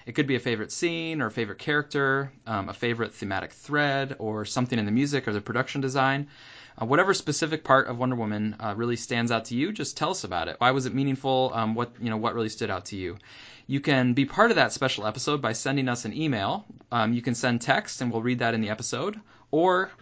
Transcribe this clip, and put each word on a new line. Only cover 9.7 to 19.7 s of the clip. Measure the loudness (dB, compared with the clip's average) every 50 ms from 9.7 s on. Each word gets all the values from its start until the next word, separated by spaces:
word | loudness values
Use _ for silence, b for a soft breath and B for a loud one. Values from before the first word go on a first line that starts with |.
just | -2 -4 -6 -8 -4
tell | -2 -2 -2
us | -2 -4 -4
about | -4 -2 -2 -2 -2
it. | -2 2
Why | 4 4
was | 4 4 2 0
it | 0
meaningful? | 0 0 0 0 0 0 2 2 4 2 2 0
Um, | 0 0 0 0
what, | 0 -2 -4 -4 -6
you | -4 -4
know, | -2 0
what | 0 0 0
really | 0 -2 -2
stood | -4 -4 -4 -4
out | -4 -4 -6 -8
to | -8 -6
you? | -6 -6 -8 -10 B B B B B B B B B -4
You | -4 0
can | 2 4 4 4 4 4 4
be | 4 2
part | 2 4 4 6 6
of | 6
that | 6 4 4
special | 2 0 0 0 0 0 -2
episode | -2 -4 -2 -2 -2 0 0
by | 0 -2 -2
sending | -2 -2 0 0 0 2 0
us | 0 -2 -4
an | -4 -4
email. | -2 0 0 0 0 0 -2 -2 -4 -6 -10 -20 -20 -10 _
Um, | 0 0 2 2 2
you | 0
can | 0 0 -2
send | 0 0 0 0 2
text, | 2 2 2 2 0 -2 -6 -4
and | -4 -2
we'll | -2 0
read | 0 0 0 0
that | 0 0 0
in | 0
the | 0 -2
episode. | -2 -4 -6 -6 -4 -4 -4 -4 -6 -8 b b b b b b
Or | 0 2 4 4